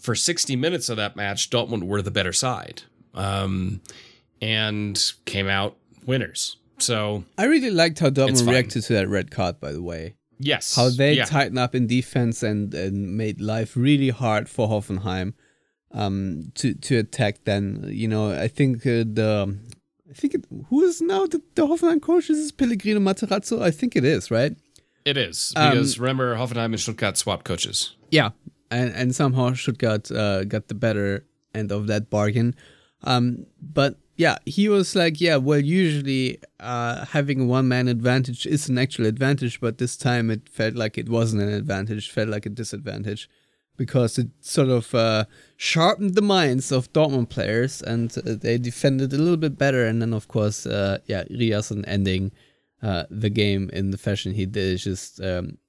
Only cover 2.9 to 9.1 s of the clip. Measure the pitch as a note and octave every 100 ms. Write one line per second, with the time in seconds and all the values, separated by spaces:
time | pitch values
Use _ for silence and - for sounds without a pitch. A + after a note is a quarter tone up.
2.9 | _ _ - G2 G2 G2 F#2+ F#2 F#2+ -
3.9 | - - _ _ - A2 A2 A2 G#2 G#2
4.9 | G2+ - - - G2 G2 G2 G2+ - _
5.9 | _ - C3 G2 - - - _ - -
6.9 | A2 G#2 G#2 - - A#3+ D#4 B3 F3 E3+
7.9 | D3+ D#3 C#3 C3+ C3 A#2+ B2+ A#2+ A#2 -
8.9 | A2 G2